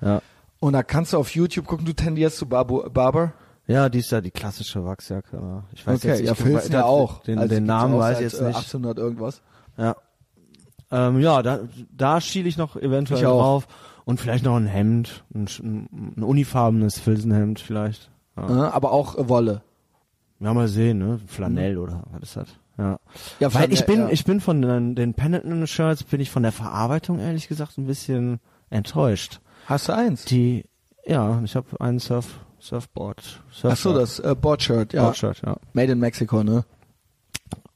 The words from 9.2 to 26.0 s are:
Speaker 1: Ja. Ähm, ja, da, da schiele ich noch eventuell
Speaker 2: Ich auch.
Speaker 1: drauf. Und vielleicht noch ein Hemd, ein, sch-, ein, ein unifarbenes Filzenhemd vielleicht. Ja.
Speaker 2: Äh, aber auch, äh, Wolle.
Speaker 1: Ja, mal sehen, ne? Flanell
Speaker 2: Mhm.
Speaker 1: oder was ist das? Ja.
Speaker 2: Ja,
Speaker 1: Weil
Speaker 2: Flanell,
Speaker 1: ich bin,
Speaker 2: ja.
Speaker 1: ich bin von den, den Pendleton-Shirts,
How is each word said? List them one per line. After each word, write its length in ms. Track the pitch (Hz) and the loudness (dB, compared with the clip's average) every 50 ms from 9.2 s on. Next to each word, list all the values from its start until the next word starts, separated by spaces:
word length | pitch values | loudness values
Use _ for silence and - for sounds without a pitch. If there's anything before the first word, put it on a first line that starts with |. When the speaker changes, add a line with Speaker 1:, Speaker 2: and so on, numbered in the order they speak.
| 110 127 139 - _ _ _ _ _ - - - | -8 -8 -10 -10 _ _ _ _ _ -20 -8 -4
Speaker 1:
Ja. 180 | 113 113 110 - _ _ _ _ _ _ _ _ _ _ _ _ _ _ _ _ - - | -2 -2 -2 -4 _ _ _ _ _ _ _ _ _ _ _ _ _ _ _ _ -14 -4
Ähm, 280 | 127 123 127 123 127 131 | 0 2 2 4 4 4
ja, 220 | 147 165 156 131 | 4 6 4 4
da, 180 | 113 120 135 113 110 120 - 123 117 - | 2 2 -2 -2 -4 -10 -14 -18 -20 -18
da 300 | - 131 131 135 156 170 | -6 -2 0 2 2 0
schiele 260 | 165 - - 196 175 175 | 0 -2 -4 -2 -2 -2
ich 100 | 156 165 | -2 -2
noch 180 | 165 147 - | -4 -6 -6
eventuell 440 | - - 139 131 139 143 127 139 127 | -6 -2 0 0 0 0 0 0 2
Speaker 2:
Ich 40 | 127 | 4
auch. 160 | 127 127 123 | 4 6 6
Speaker 1:
drauf. 260 | 127 135 139 139 131 - - - - - - - - | 6 4 4 2 0 -4 -14 -20 -20 -20 -20 -14 -4
Und 140 | - 123 123 | -2 -2 -2
vielleicht 240 | - 120 113 127 - | 0 0 0 0 2
noch 120 | 131 120 120 | 2 2 2
ein 100 | 110 101 | 2 0
Hemd, 560 | 98 98 104 110 113 117 117 - - - _ _ - | 2 2 2 4 4 2 0 -2 -8 -20 _ _ -8
ein, 140 | 107 104 98 | -8 -8 -8
sch-, 160 | - - - | -8 -10 -8
ein, 500 | 113 107 107 104 - - 110 104 85 - - | -8 -8 -8 -8 -12 -14 -12 -12 -12 -8 -6
ein 60 | 110 | -2
unifarbenes 760 | 107 139 147 139 120 - 131 117 113 110 110 107 104 - - | 2 2 2 2 2 0 2 2 4 4 4 2 2 0 0
Filzenhemd 600 | - 113 107 107 107 113 104 107 104 104 110 - | 2 2 2 2 4 2 4 4 4 2 -2 -4
vielleicht. 500 | - - 110 107 104 110 107 - - _ _ _ _ _ - | -6 -6 -6 -4 -4 -4 -6 -8 -12 _ _ _ _ _ -12
Ja. 320 | - - - 123 127 147 156 | -10 -4 0 2 2 2 2
Speaker 2:
Äh, 40 | |
aber 200 | - 135 131 135 | 0 0 0 2
auch, 260 | 117 143 139 - - - | 2 2 0 0 -2 -4
äh, 120 | 135 117 | 0 2
Wolle. 320 | 127 120 117 110 101 107 - _ _ _ _ _ _ _ _ _ _ _ _ _ _ - | 4 4 4 2 0 -2 -6 _ _ _ _ _ _ _ _ _ _ _ _ _ _ -6
Speaker 1:
Ja, 120 | - 107 113 | -2 0 2
mal 140 | 120 120 110 | 2 2 2
sehen, 320 | 98 107 113 117 113 101 | 2 2 2 4 2 2
ne? 200 | 92 104 120 113 104 | 0 -2 -2 -4 -6
Flanell 520 | 95 - - 98 90 85 87 92 98 98 87 | -12 -10 -6 -4 -2 -2 0 0 0 -2 -2
Speaker 2:
Mhm. 40 | |
Speaker 1:
oder 220 | 87 90 87 85 82 - | -4 -6 -8 -10 -10 -12
was 100 | 82 - - | -14 -16 -16
ist 120 | - - - | -12 -12 -12
das? 100 | 95 - - _ _ _ _ - | -12 -12 -16 _ _ _ _ -4
Ja. 220 | 101 98 98 - _ _ - - - - - - | -4 -2 -4 -4 _ _ -20 -20 -18 -16 -2 0
Speaker 2:
Ja, 80 | 139 139 | 0 2
Speaker 1:
Weil 20 | |
Speaker 2:
Flanell, 220 | 104 127 160 - 196 | 4 4 4 4 4
Speaker 1:
ich 120 | - - | 2 2
bin, 140 | - 208 220 | 2 2 2
Speaker 2:
ja. 80 | 226 110 | 2 2
Speaker 1:
ich 160 | 160 143 - | 0 0 0
bin 160 | - 190 208 | 0 0 0
von 200 | - - 160 147 | 0 0 2 2
den, 340 | 127 123 123 120 120 120 123 | 2 2 2 0 0 -2 0
den 180 | 123 120 120 113 | 0 0 0 0
Pendleton-Shirts, 880 | - 135 156 175 170 - 160 170 165 160 151 - - 160 160 160 139 | 0 0 0 0 0 -2 -4 -4 -4 -4 -4 -2 0 0 0 0 0